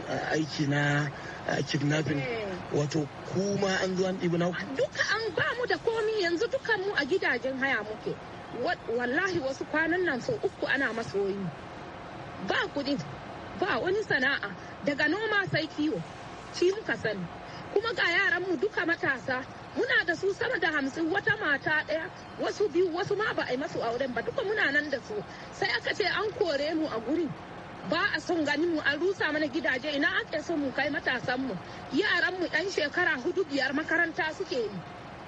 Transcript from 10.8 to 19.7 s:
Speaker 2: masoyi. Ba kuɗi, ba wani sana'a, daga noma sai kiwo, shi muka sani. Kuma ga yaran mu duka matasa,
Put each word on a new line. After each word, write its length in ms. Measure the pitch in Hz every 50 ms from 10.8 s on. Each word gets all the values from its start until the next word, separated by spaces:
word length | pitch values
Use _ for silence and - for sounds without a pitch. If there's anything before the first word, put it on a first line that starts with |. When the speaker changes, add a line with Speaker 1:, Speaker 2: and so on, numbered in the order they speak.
| 277 247 220
Speaker 2:
masoyi. 440 | 226 226 - - 196 202 196 190 202 196 170 139 - - - - - - - - - - - - - - - - - 190
Ba 100 | 190 - - 480 370 -
kuɗi, 220 | 285 277 254 285 226 - - - - - - - - - - - -
ba 180 | 359 392 311 233
wani 240 | 220 349 381 427 427
sana'a, 480 | - - 294 254 269 277 254 - 202 185 - - - - - -
daga 240 | - 285 269 302 302
noma 360 | 320 403 440 440 427 403 392 -
sai 160 | - 320 320
kiwo, 340 | 302 - - 302 311 262 170 165 - - - - - - - - - -
shi 160 | - 349 359
muka 260 | 392 427 - - 277
sani. 300 | - - 220 415 196 180 160 - - - - - - - - -
Kuma 180 | 403 427 453 415
ga 80 | - 403 359
yaran 340 | 339 370 392 370 339 359 359
mu 100 | 381 359
duka 300 | 262 285 440 - - 370
matasa, 560 | 311 330 - - 320 269 247 - - 254 254 262 - - - - -